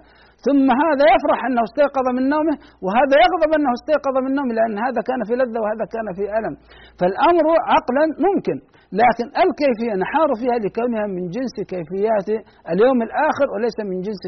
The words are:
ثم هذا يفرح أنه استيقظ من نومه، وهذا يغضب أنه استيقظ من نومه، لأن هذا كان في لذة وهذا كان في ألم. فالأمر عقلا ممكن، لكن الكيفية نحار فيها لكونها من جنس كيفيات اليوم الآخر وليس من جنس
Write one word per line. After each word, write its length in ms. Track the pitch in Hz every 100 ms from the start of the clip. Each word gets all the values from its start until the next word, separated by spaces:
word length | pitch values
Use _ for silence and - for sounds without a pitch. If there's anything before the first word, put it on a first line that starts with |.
| - _ _ _ 240
ثم 220 | 277 269 240
هذا 200 | 320 277 294
يفرح 260 | 349 294 254 247
أنه 160 | 240 220
استيقظ 360 | - 277 269 254 247
من 60 | 262
نومه، 220 | 302 311 277 - _ 185
وهذا 300 | 220 285 277
يغضب 280 | 349 349 311 311
أنه 140 | 277 240
استيقظ 380 | - 294 277 262 262
من 60 | 269
نومه، 140 | 269 220
لأن 160 | 226 202 247
هذا 140 | 220 208
كان 120 | 254 202
في 60 | 247
لذة 180 | 254 226
وهذا 220 | 208 220 220
كان 140 | 226 214 180
في 60 | 202 214
ألم. 160 | 202 143 - - - -
فالأمر 460 | 180 196 311 349 311 330 -
عقلا 340 | 269 269 254 320 - 349
ممكن، 300 | 359 - 139 - _ _ 190
لكن 240 | 240 220 233 -
الكيفية 500 | 359 247 285 214 233 190
نحار 260 | 190 285 311 220
فيها 160 | 247 240
لكونها 420 | 196 226 240 220 208
من 160 | 180 180 202
جنس 200 | 254 - 190
كيفيات 560 | 185 156 190 214 214 190 220 - _ -
اليوم 280 | 175 247 254 226
الآخر 400 | - 294 - 277
وليس 240 | 202 233 220 208
من 80 | 185 185
جنس 180 | 202